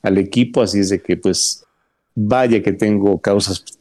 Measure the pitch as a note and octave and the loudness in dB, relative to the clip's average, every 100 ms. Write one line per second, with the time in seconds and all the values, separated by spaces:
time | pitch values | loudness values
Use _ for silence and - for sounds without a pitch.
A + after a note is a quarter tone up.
0 | G#2 G2 F#2+ A#2+ A#2+ B2+ G#2+ G2+ G2 F#2+ | 0 0 0 0 0 0 0 0 -2 -2
1 | - F2 F#2+ F#2 - - _ _ _ _ | -2 -2 0 -2 -4 -6 _ _ _ _
2 | _ - G#2 B2+ B2+ A2+ G2+ G2 A2 G#2 | _ -6 0 2 2 2 0 -2 0 2
3 | G2+ F#2 - G2+ G2 F#2 - - | 2 0 0 0 0 -6 -10 -20